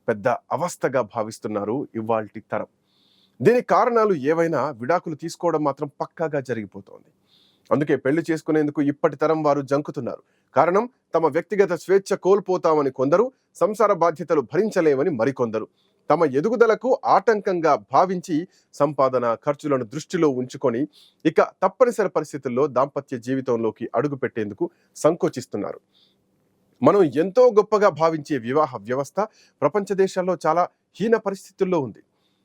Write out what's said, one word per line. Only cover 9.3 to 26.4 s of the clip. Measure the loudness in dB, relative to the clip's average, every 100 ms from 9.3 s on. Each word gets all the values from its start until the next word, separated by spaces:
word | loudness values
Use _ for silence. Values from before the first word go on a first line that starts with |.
| 2
వారు | 2 0
జంకుతున్నారు. | 0 -2 -2 -8 -8 -10 _ _ _ 2
కారణం, | 2 2 -2 _ _
తమ | 0 0
వ్యక్తిగత | 0 -2 0 2
స్వేచ్ఛ | 0 0 0 0 -2
కోల్పోతామని | 2 2 2 0 2 2 0
కొందరు, | 0 2 2 2 -4 _
సంసార | -2 -2 2 2
బాధ్యతలు | 2 0 0 -2 -2
భరించలేమని | 0 0 0 2 2 2 0
మరికొందరు, | 0 -2 0 -2 -4 -8 _ _ _ -2
తమ | 2
ఎదుగుదలకు | 2 0 0 2 2 2 0 -2
ఆటంకంగా | 2 2 4 0 0 0 2 0 2
భావించి, | 2 2 0 -4 -4 -4 _ _
సంపాదన | -2 -2 2 0 2 0
ఖర్చులను | -2 -4 -4 -2 -2
దృష్టిలో | -4 -10 -6 0 0
ఉంచుకొని, | 0 -6 -4 -2 -2 -6 _ _ _ -2
ఇక | 2
తప్పనిసరి | 0 0 -2 2 0 2 -2
పరిస్థితుల్లో | -2 -6 -8 -4 -2 0
దాంపత్య | 0 -2 -4 -8 -10
జీవితంలోకి | -6 -4 -2 -2 -2 -4 -4
అడుగుపెట్టేందుకు | -2 -2 -4 -6 -4 -6 -6 -8 _ _ -2
సంకోచిస్తున్నారు. | 0 0 -4 -4 -10 -8 -8 -10 _ _ _ _ _ _